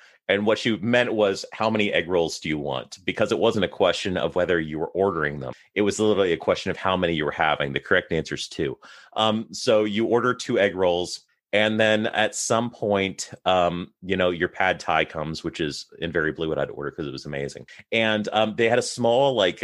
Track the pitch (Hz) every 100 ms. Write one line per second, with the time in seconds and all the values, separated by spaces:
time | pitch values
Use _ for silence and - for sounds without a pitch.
0 | - _ - 101 107 107 120 104 104 123
1 | 120 107 101 95 - - 110 110 104 85
2 | 82 90 82 - 80 76 73 65 - -
3 | - 90 104 98 107 110 87 - 92 85
4 | 101 90 82 90 87 87 78 78 80 -
5 | 98 82 76 73 64 62 _ - 104 95
6 | 107 98 95 80 - 90 98 85 95 92
7 | 87 82 73 - 80 73 71 67 - 92
8 | - 80 78 71 - - 73 64 - -
9 | - - 110 110 113 95 - 110 107 104
10 | 113 117 123 123 - 113 101 92 92 87
11 | 87 - _ _ _ 101 107 110 110 107
12 | 110 - 107 - - 113 120 - 104 101
13 | 95 87 - - 92 92 87 87 90 _
14 | 92 95 90 87 87 - 92 87 - 80
15 | 80 80 76 78 82 - 78 69 - -
16 | 82 80 78 73 80 73 69 - 71 -
17 | 73 67 73 71 69 - - - - 113
18 | 110 107 104 107 110 101 113 123 120 -
19 | 117 120 139 123 92 87